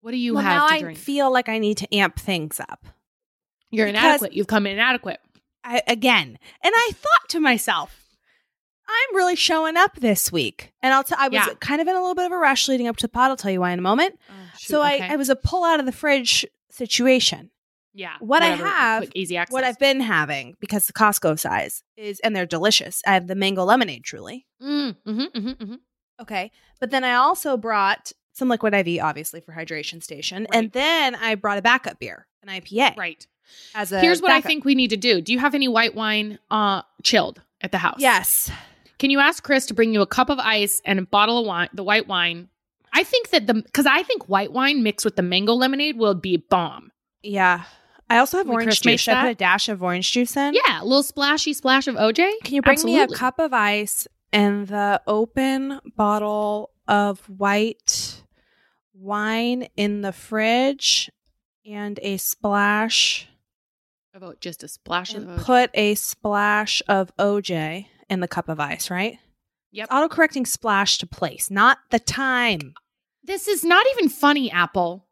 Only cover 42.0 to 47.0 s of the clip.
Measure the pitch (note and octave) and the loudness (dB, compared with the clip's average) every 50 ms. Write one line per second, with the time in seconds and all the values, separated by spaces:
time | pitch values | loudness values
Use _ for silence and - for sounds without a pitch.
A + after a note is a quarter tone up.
42 | - - G3 F3+ E3+ E3+ E3+ E3+ F3 F#3 _ _ _ _ _ _ _ _ - C#4+ | 0 -2 -2 -2 -2 -2 -4 -6 -14 _ _ _ _ _ _ _ _ _ -2 -2
43 | F#4 - - B4+ A4+ - - D#4 G#3+ G3+ A3+ A3 - _ _ - C#4+ C#4+ C4 D#4+ | 0 2 0 -2 0 2 0 0 2 2 0 0 -2 _ _ 0 2 4 2 2
44 | F#4 - B4+ G4+ - - G3 F#3+ G#3 - G3 B3 C4 C#4 D4 C#4+ A#3 G#3+ G3+ - | 0 -2 -6 -6 -4 -2 -2 -2 -2 -2 -4 -2 0 0 0 2 0 0 -2 -2
45 | - A3 - - F3+ F3 F3+ F#3 G3+ G#3 A#3 B3 B3+ C4 C4+ C#4 D4 D4+ C4+ A#3 | -4 -2 0 0 -2 0 0 0 2 2 2 2 2 0 0 -2 -2 -4 0 0
46 | A3+ G#3 G3 F3+ D3+ F#3+ F3+ E3 - _ F#3+ F3+ E3+ D3+ - - - - _ _ | 2 0 0 0 0 0 -2 -2 0 _ -4 -4 -4 -6 -8 -14 -20 -20 _ _